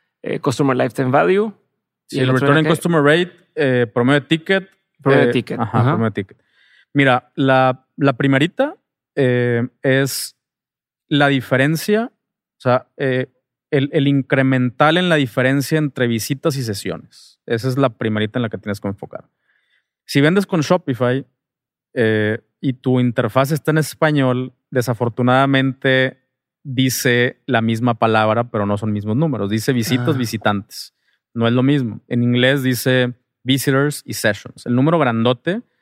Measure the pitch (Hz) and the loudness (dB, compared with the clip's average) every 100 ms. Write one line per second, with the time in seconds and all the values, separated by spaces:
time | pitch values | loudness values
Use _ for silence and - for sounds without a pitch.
0 | _ _ - - - - 139 127 123 - | _ _ -8 -6 -2 0 0 0 -2 -2
1 | 127 135 - 190 220 - _ _ _ _ | 0 2 2 2 -2 -6 _ _ _ _
2 | - 139 127 131 139 147 156 165 175 165 | -10 -2 0 2 2 2 2 0 0 2
3 | 143 165 175 - _ - 139 123 117 123 | 4 2 0 -8 _ -4 0 0 0 0
4 | 123 143 - 160 160 196 190 _ _ _ | 2 2 0 -2 0 -4 -4 _ _ _
5 | - 143 139 127 117 - 110 110 120 117 | 2 2 2 0 -4 -4 -2 0 0 0
6 | 113 104 98 - _ _ _ _ _ 143 | -2 -4 -8 -12 _ _ _ _ _ 0
7 | 135 123 - - 135 131 131 127 _ - | 2 2 -2 -2 2 4 2 0 _ -2
8 | 139 123 139 135 165 - 277 381 _ _ | 0 2 2 2 0 -2 -4 -6 _ _
9 | _ - 131 123 120 117 123 - 139 131 | _ -2 0 2 0 -2 -4 -4 0 2
10 | 135 - - - _ _ _ _ _ _ | 0 -4 -10 -16 _ _ _ _ _ _
11 | - 143 143 139 - 127 139 160 - 208 | -4 2 2 2 0 0 2 0 0 -2
12 | 240 - _ _ _ _ 127 123 - - | -2 -10 _ _ _ _ -2 -2 -2 -6
13 | 139 127 127 _ _ _ _ 143 139 165 | -2 -2 -4 _ _ _ _ -2 0 0
14 | 139 139 127 135 131 131 123 - 147 165 | 2 0 0 0 2 0 0 2 2 2
15 | 180 156 131 135 127 139 131 156 151 - | 2 0 0 0 0 0 0 -2 -2 -2
16 | 123 113 - 135 165 139 117 101 95 80 | -2 -2 -4 -4 -4 -4 -4 -6 -8 -10
17 | - - - _ - 113 127 127 135 113 | -12 -20 -20 _ -6 -4 -2 0 -2 -2
18 | 113 107 107 123 117 101 104 101 101 98 | -4 -2 -2 -4 -6 -6 -8 -8 -8 -8
19 | - - - _ _ _ _ _ _ _ | -12 -16 -18 _ _ _ _ _ _ _
20 | - - 143 190 190 175 139 180 - 123 | -4 2 2 2 0 -2 0 0 -2 -2
21 | 123 131 - _ _ _ _ _ _ - | -2 -2 -6 _ _ _ _ _ _ -2
22 | 110 107 107 110 _ _ 143 127 131 127 | 0 2 0 -4 _ _ -6 -4 0 2
23 | 123 117 117 127 135 151 - 156 147 - | 2 0 0 0 0 0 0 0 -2 0
24 | 156 147 131 123 127 - _ 127 120 120 | 0 2 2 0 -4 -12 _ -4 -2 -2
25 | 120 110 123 127 139 135 135 127 135 131 | -2 0 2 2 4 2 0 0 0 2
26 | 131 - _ _ _ _ 143 127 131 123 | 0 -4 _ _ _ _ -8 -2 0 0
27 | 131 120 123 - - 120 113 113 120 117 | 0 2 0 -4 -2 0 0 0 0 0
28 | 117 110 110 110 117 110 101 104 107 104 | 2 2 2 0 -2 -4 -2 -2 -4 -4
29 | 104 117 160 117 101 110 110 127 113 131 | -2 -2 -2 -2 -2 -2 -2 -2 0 -2
30 | 123 120 117 113 107 101 98 - - _ | 0 -2 -4 -4 -2 -2 -4 -14 -18 _
31 | _ _ _ 117 117 120 131 147 120 104 | _ _ _ -4 0 2 2 0 -2 -8
32 | - 120 120 120 127 139 127 123 131 127 | -6 -2 0 2 2 2 0 -2 0 0
33 | 123 123 _ _ 120 135 147 135 143 143 | 0 -4 _ _ -4 -2 0 0 0 -4
34 | - 117 110 101 - - - 123 143 165 | -10 -4 -2 -4 -8 -12 -4 0 2 2
35 | 131 113 117 127 - 208 - _ | 2 0 0 0 -4 -6 -8 _